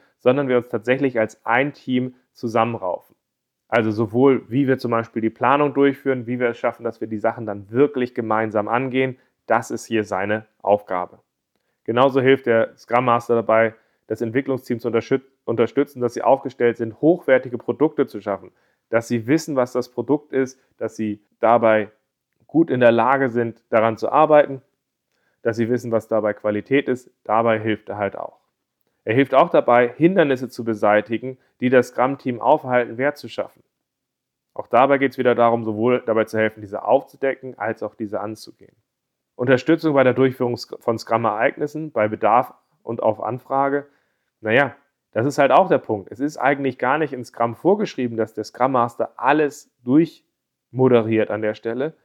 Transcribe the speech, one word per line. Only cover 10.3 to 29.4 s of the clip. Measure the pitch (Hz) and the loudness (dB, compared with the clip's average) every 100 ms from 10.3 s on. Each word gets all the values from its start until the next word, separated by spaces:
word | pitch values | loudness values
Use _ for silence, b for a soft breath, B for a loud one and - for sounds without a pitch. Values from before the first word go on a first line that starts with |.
| 107 113 _ | -4 -6 _
Aufgabe. | - 104 - 90 90 - _ _ _ _ _ _ - | 0 0 0 -6 -6 -12 _ _ _ _ _ _ -4
Genauso | 117 135 131 | 2 2 4
hilft | 131 135 127 | 2 2 2
der | 113 113 - | 0 0 -6
Scrum | - 120 127 | -4 0 2
Master | 120 - 117 | 0 0 -2
dabei, | 110 113 113 107 _ _ - | 2 2 2 -2 _ _ -10
das | 110 | -8
Entwicklungsteam | 120 120 135 127 - 117 | -4 -4 -4 -6 -6 -6
zu | 120 | -2
unterstüt-, | 113 - 135 - _ - | -2 0 -4 -4 _ -6
unterstützen, | 117 113 - 143 127 | -2 0 0 -4 -2
dass | 120 | -6
sie | 117 | -2
aufgestellt | 110 131 135 - 120 117 | 0 0 0 -2 0 0
sind, | 117 - | -6 -2
hochwertige | 151 175 - 131 127 120 | 0 2 2 2 0 -8
Produkte | - 107 151 156 127 | -6 -2 -2 0 -4
zu | 107 | -6
schaffen, | 101 98 92 _ _ _ _ | -6 -8 -8 _ _ _ _
dass | 113 - | -4 -2
sie | 120 107 | -4 0
wissen, | 156 160 135 | -2 -2 -2
was | 123 | -2
das | 127 120 | -4 -6
Produkt | - 117 147 - | -6 -2 -4 -2
ist, | 131 127 - _ - | -4 -4 -6 _ -10
dass | 113 - | -10 -6
sie | 110 104 _ _ | -8 -8 _ _
dabei | 113 117 113 110 101 _ _ _ _ _ _ | 2 4 4 2 0 _ _ _ _ _ _
gut | 151 165 | 0 0
in | 127 | 4
der | 120 | 4
Lage | 117 117 135 135 | 4 4 2 0
sind, | 117 117 110 _ | -2 -4 -6 _
daran | 113 113 110 | 2 2 0
zu | - | 0
arbeiten, | 139 156 151 135 135 - _ _ _ _ _ _ _ | 2 6 6 4 -2 -16 _ _ _ _ _ _ _
dass | 117 113 | -4 -2
sie | 113 | -2
wissen, | 123 117 | -2 -2
was | 113 - | -4 -2
dabei | 113 107 | -2 -2
Qualität | 104 107 104 - 139 139 | -4 -4 -4 -2 -2 0
ist, | 123 - _ | -4 -8 _
dabei | - 107 117 110 | -2 0 2 0
hilft | 110 104 - | -2 -4 -6
er | 101 | -6
halt | 98 - | -6 -6
auch. | - - _ _ _ _ _ _ - | -12 -16 _ _ _ _ _ _ -2
Er | 117 | 0
hilft | 135 | 2
auch | 131 | 4